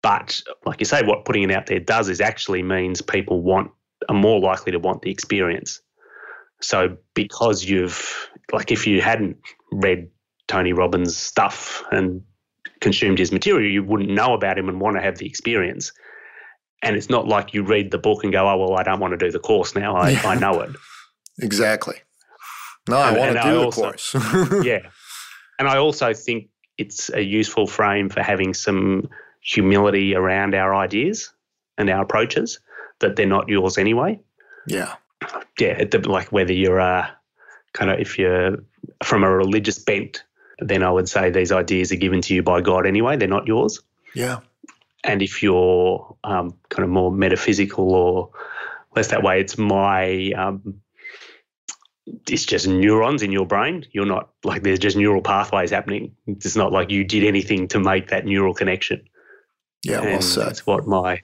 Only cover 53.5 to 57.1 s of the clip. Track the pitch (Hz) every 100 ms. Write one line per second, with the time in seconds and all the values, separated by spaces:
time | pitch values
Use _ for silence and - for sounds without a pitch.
53.5 | 98 127 175 139 98 101 95 - _ -
54.5 | 98 98 95 101 95 104 98 - 101 104
55.5 | 98 87 98 - 104 - _ - 101 98
56.5 | 107 98 92 90 98 95